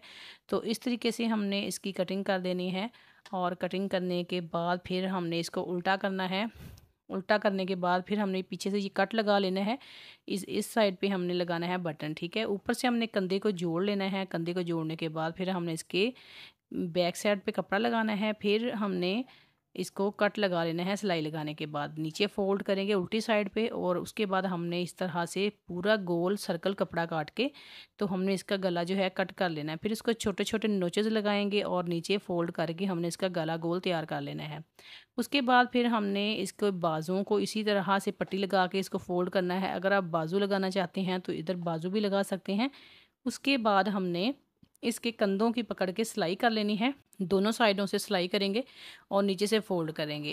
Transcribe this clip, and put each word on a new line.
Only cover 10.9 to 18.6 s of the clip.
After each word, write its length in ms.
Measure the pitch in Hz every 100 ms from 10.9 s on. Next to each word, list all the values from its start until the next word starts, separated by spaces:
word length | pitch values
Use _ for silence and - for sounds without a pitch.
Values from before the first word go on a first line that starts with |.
| 185
पे 120 | 196
हमने 260 | 190 180
लगाना 320 | 180 175 170 175
है 120 | 185
बटन, 340 | 170 151 151
ठीक 220 | 156 175 214
है। 80 | 220
ऊपर 280 | 202 -
से 140 | 240 254
हमने 180 | 233 226
कंधे 300 | 208 185 196
को 120 | 214
जोड़ 320 | 175 175 165
लेना 200 | 202 202 190
है। 180 | 196 190
कंधे 280 | 170 170
को 80 | 180
जोड़ने 320 | 170 165 156 160
के 120 | 165
बाद 240 | 160 160
फिर 160 | 170 185
हमने 220 | 185 170
इसके 380 | 160 - 175 233 254 - - - _ -
बैक 440 | - 180 175 175 -
साइड 260 | 208 202
पे 100 | 220
कपड़ा 260 | 208 - 202
लगाना 340 | 240 226 220
है। 180 | 202 214 214
फिर 300 | 208 214